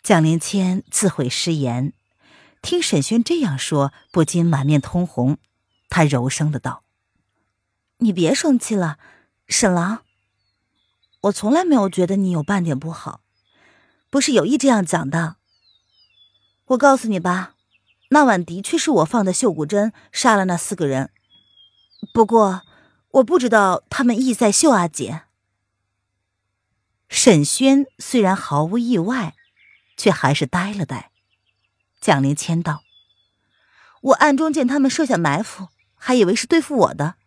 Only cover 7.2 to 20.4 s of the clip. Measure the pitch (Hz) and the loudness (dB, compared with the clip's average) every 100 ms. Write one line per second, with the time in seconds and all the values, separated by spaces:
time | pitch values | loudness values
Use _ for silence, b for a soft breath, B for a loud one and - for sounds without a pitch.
7.2 | _ _ _ _ _ _ _ _ 233 180 | _ _ _ _ _ _ _ _ -2 0
8.2 | 165 269 320 247 - 214 170 147 b b | 0 0 0 0 0 -2 -4 -6 b b
9.2 | b b _ - 208 175 175 226 _ _ | b b _ 0 2 0 -2 -6 _ _
10.2 | _ _ _ _ _ _ _ _ _ _ | _ _ _ _ _ _ _ _ _ _
11.2 | 202 196 208 302 370 269 196 185 180 196 | -4 -2 0 0 2 2 2 0 0 0
12.2 | 190 175 147 202 170 135 156 160 - - | 0 -2 -2 -2 0 -4 -6 -12 -16 -18
13.2 | _ _ _ _ _ _ _ _ _ 285 | _ _ _ _ _ _ _ _ _ -2
14.2 | 277 233 165 269 269 226 175 170 135 165 | 2 2 2 2 2 2 0 -4 -2 -4
15.2 | 165 - _ _ _ _ _ _ _ _ | -6 -10 _ _ _ _ _ _ _ _
16.2 | _ _ _ _ _ 254 277 269 226 190 | _ _ _ _ _ 2 4 4 0 -2
17.2 | 180 180 185 _ _ _ _ _ _ 294 | -2 -4 -6 _ _ _ _ _ _ 2
18.2 | 277 190 170 175 196 330 - 226 156 240 | 4 2 -2 -10 -4 -4 0 0 2 0
19.2 | 190 180 240 156 151 202 214 b b - | -2 0 -2 -2 -4 -2 -2 b b -2
20.2 | 262 208 | 2 2